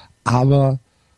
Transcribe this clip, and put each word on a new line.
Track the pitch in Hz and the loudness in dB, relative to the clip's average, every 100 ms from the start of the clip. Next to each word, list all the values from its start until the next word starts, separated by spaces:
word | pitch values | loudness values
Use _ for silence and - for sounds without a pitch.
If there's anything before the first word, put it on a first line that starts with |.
| - _ | -20 _
Aber | - 123 131 139 135 131 _ _ _ | -4 -2 2 2 0 -4 _ _ _